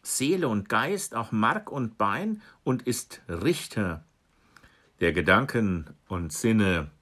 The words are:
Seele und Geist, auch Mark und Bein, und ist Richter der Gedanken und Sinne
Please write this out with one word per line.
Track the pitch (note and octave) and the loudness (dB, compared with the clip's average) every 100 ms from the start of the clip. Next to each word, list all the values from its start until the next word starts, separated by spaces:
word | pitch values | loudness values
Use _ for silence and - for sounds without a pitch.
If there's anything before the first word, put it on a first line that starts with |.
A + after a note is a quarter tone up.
Seele | - - C3+ F#3 D3+ | -6 -2 0 2 2
und | G#2 G2 | 0 0
Geist, | A2 C#3 G3 - | 0 0 -2 -4
auch | A#2 A2 | -6 -2
Mark | G#2+ A2 G3 - | 2 2 0 -4
und | C#3+ A#2 - | -6 -6 0
Bein, | G2+ A2 G#3 G#3+ - - | 0 0 -4 -6 -10 -8
und | - B2+ | -2 -2
ist | - - - - - | 0 -4 -6 -16 -10
Richter | E2+ A#2+ F3 - - F#2+ D#2+ - _ _ _ _ - - _ _ _ | -2 0 0 -4 -4 -2 -4 -12 _ _ _ _ -20 -20 _ _ _
der | E2+ | 0
Gedanken | D#2+ D#2+ G2 C#3 A#2+ G#2 F2 D2+ - _ | 2 4 4 4 0 0 -2 -6 -18 _
und | F#2 E2+ | -6 -6
Sinne | - A#2 A2 G2 F2 D2+ _ | -2 2 4 4 2 -2 _